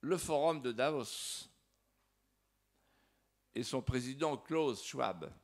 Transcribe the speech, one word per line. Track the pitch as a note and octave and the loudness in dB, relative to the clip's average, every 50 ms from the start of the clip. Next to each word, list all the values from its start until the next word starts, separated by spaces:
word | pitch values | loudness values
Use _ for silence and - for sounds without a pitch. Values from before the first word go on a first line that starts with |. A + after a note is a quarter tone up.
le | - C#3 F3+ | 0 0 0
forum | F3 - - D#3+ C#3+ D3 E3 E3 D#3 B2+ | 0 2 2 2 4 6 6 4 4 0
de | B2 A#2+ | -2 2
Davos | A2 B2+ D3 D#3 C#3+ A#2+ - - - - - - - - - _ _ _ _ _ _ _ _ _ _ _ _ _ _ _ _ _ _ _ _ _ _ _ _ _ _ _ _ _ _ _ _ _ _ _ _ _ _ _ _ _ | 2 2 2 2 0 -2 -4 -6 -8 -6 -6 -8 -8 -10 -14 _ _ _ _ _ _ _ _ _ _ _ _ _ _ _ _ _ _ _ _ _ _ _ _ _ _ _ _ _ _ _ _ _ _ _ _ _ _ _ _ _
et | A2 A#2 | -6 -4
son | - - C3 B2 | -2 -2 -4 -2
président | - A#2+ B2+ B2 B2+ C3+ C#3 D#3 D#3 D3 C3 | 0 0 0 0 -2 -4 -2 0 0 0 -2
Klaus | - - - D#3 D#3+ C#3+ A#2+ G2+ - | -4 -2 0 2 2 2 0 -2 -6
Schwab. | - - C3+ B2+ G#2+ F#2 F2 E2 - - - | -10 -4 -2 -2 -2 -2 -4 -8 -12 -12 -14